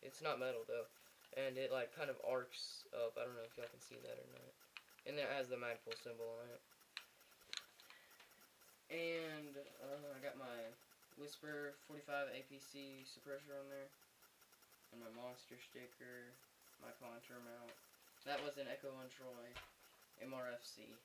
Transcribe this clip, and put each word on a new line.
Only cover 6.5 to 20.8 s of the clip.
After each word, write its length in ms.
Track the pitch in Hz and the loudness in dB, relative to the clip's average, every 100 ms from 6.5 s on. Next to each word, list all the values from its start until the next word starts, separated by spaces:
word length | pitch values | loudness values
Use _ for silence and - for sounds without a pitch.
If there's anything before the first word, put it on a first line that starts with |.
it. 80 | 117 - - - - - - - - - - - - - - - - - - - - - - - | -8 -12 -20 -10 -8 -8 -18 -20 -20 -4 -4 -4 -16 -16 -16 -16 -18 -18 -18 -20 -20 -20 -20 -4
And, 680 | 165 165 165 160 156 151 139 139 - | 2 4 6 4 0 -4 -4 -6 -6
uh, 320 | 135 143 147 | -2 -2 -2
I 60 | 135 | -2
got 180 | 135 131 | -2 0
my 380 | 131 120 113 110 - - - - | -2 0 -2 -4 -16 -20 -18 -8
Whisper 580 | 147 - 151 147 143 139 - | -6 -6 -2 0 0 -2 -8
forty-five 400 | 151 143 143 139 | -8 2 4 6
A 140 | 123 | 2
P 160 | 135 139 | -4 -10
C 460 | - 143 139 135 131 | -8 -8 -6 -6 -10
suppressor 500 | - 143 139 147 139 | -10 -4 -4 -2 -6
on 120 | 139 | -4
there. 200 | 139 139 - - - - - - - - - - | -4 -6 -10 -20 -20 -20 -20 -20 -20 -20 -20 -14
And 100 | 117 | -8
my 80 | 117 | -6
Monster 480 | 117 123 127 - 123 | -4 -4 -4 -10 -12
sticker, 800 | - 127 123 - 123 123 123 131 - - - - | -10 -10 -10 -10 -8 -8 -8 -12 -18 -20 -20 -12
my 100 | 120 120 | -10 -8
contour 400 | 123 117 - 123 | -6 -8 -6 -6
mount. 340 | 120 120 117 113 - - - - - | -6 -6 -8 -10 -14 -20 -20 -8 2
That 180 | 143 | 4
was 140 | 147 139 | 4 2
an 100 | 135 | 0
Echo 240 | 135 139 | 0 0
One 160 | 131 131 | -4 -6
Troy 460 | - 131 123 120 123 - - - - - - | -6 -6 -6 -6 -8 -10 -16 -20 -20 -20 -8
M 120 | 131 | -2
R 180 | 131 123 | 0 0
F 120 | 120 | 0
C. 320 | - - | -4 -8